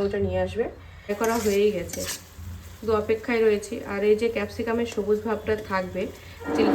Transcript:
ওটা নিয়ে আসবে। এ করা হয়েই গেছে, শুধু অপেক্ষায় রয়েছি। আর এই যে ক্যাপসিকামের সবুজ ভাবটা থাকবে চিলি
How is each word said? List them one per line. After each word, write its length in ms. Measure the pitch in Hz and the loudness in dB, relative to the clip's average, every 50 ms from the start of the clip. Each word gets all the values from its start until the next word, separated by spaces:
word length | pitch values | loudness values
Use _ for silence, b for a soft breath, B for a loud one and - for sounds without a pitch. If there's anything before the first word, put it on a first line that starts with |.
| 202 | 0
ওটা 140 | 196 196 202 | 0 0 0
নিয়ে 200 | 196 190 180 185 | 0 0 0 0
আসবে। 260 | 185 185 185 196 240 330 - - B B B B B B | 0 0 0 -2 -2 -2 -4 -12 B B B B B B
এ 60 | 202 202 | -2 0
করা 160 | 233 226 226 233 | 2 2 2 2
হয়েই 340 | 208 214 196 196 202 214 | 2 2 4 4 4 4
গেছে, 300 | 190 175 170 - - - 180 - - - - - - - - - - - - - - | 4 2 -2 -6 -6 -6 -6 -6 -6 -8 -10 -16 -16 -14 -12 -12 -12 -12 -14 -16 -16
শুধু 160 | - - 214 220 | -8 -2 0 2
অপেক্ষায় 480 | 214 214 - 220 220 - - 233 226 | 2 2 2 0 0 0 0 2 4
রয়েছি। 320 | 220 220 208 202 202 - 233 - - - | 4 6 4 4 0 -4 -8 -8 -8 -6
আর 160 | 202 202 202 | -4 2 4
এই 120 | 214 214 | 6 6
যে 120 | 214 233 233 | 6 4 2
ক্যাপসিকামের 560 | 226 214 202 208 - - 233 233 226 240 233 | 0 0 -4 -4 -4 -4 -2 -2 0 0 0
সবুজ 340 | 233 - - 196 196 214 208 - 233 | -2 -2 -2 0 2 2 2 2 0
ভাবটা 280 | 214 196 - - 214 208 208 - | -2 -2 -2 -2 -2 -2 -2 -2
থাকবে 320 | 202 190 185 180 180 180 196 269 - B B B B B B - - | -2 -2 -2 -2 -4 -4 -6 -6 -6 B B B B B B -2 2
চিলি 160 | 151 135 107 95 | 4 4 4 4